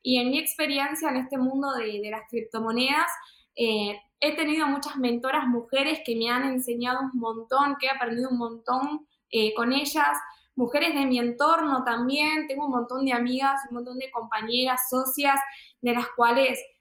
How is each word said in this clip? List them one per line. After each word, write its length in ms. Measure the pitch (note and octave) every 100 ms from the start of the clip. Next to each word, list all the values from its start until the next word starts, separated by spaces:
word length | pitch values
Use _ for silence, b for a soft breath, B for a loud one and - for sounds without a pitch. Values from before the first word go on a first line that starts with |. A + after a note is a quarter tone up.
Y 200 | - B3+
en 80 | B3
mi 100 | D4
experiencia 680 | D#4 - D4+ C#4 C#4+ D4+ D#4
en 80 | B3+
este 200 | B3+ C4+
mundo 360 | B3+ C4+ C#4
de, 260 | B3+ A3 G#3
de 100 | G#3+
las 120 | A3 -
criptomonedas, 840 | A#3 A3 A3+ A3+ A#3 C4 D4 E4+ - B B B -
eh, 420 | A#3 G#3+ G#3 G#3 _ _
he 160 | D4 D4+
tenido 300 | D4+ D#4+ D4
muchas 280 | C#4 C#4 C#4
mentoras 520 | B3+ A#3 C4 D4 B3+
mujeres 520 | A#3+ A#3 C4+ D4 D#4 -
que 100 | A3+
me 140 | A3+
han 160 | B3 C4+
enseñado 560 | B3+ B3 A#3+ B3 C4
un 180 | C4+ B3+
montón, 560 | A3+ A3+ A3+ C4 C#4+ C4+
que 100 | B3+
he 20 |
aprendido 400 | C4+ A#3+ A#3 C4
un 80 | B3
montón, 680 | A#3 A#3 - B3+ C#4+ D4+ - _ _
eh, 220 | A3+ G#3+
con 200 | G#3+ A#3
ellas. 440 | C#4 C#4+ D#4 C#4+ - B B B -
Mujeres 400 | A#3+ D4 E4 D4
de 100 | C4+
mi 140 | B3
entorno 640 | A#3+ A#3+ D4+ E4 D#4 C4
también, 640 | B3 A#3 B3 C#4+ D4+ D#4 D4
tengo 180 | C4+ D4
un 60 |
montón 340 | B3 A#3 B3+ C4+
de 80 |
amigas, 480 | A#3+ A#3+ B3+ C4+ C4+ -
un 60 | A#3+
montón 240 | B3 B3+
de 100 | C4
compañeras, 800 | A#3+ A3 A3 A3 B3 B3+ B3 -
socias, 500 | B3+ C4 C#4 C#4+ C4+ C4+ B B _
de 120 | B3
las 140 | A#3+ A#3+ -
cuales 440 | A#3 B3 B3+ A#3+ - _